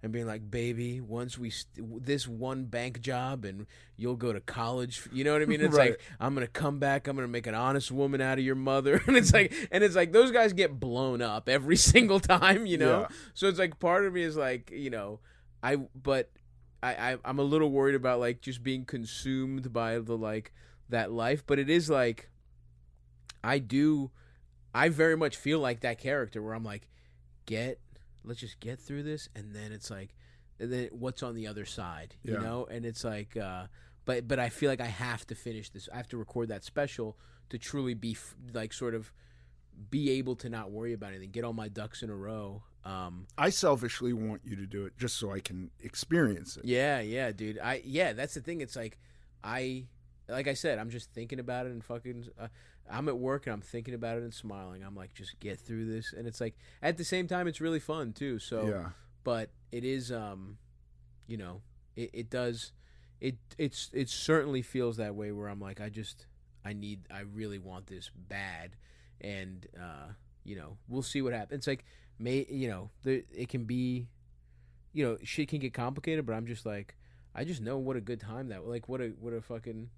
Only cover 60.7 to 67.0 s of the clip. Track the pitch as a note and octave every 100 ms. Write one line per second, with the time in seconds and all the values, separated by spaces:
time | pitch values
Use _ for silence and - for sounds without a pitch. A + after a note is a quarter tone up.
60.7 | - - - - - - A2+ F2+ F#2 -
61.7 | - - - A#2 - A#2 B2+ B2 A#2 -
62.7 | - - - - - C3+ B2 - - D3
63.7 | - - - C3 - - D#3+ D3 C3+ A#2
64.7 | C3 A#2+ A2+ G#2+ G#2 G#2 G#2 G#2 G2+ G2
65.7 | F#2+ G#2+ G#2 G#2 - - - - - G2+
66.7 | G#2 G2+ G2+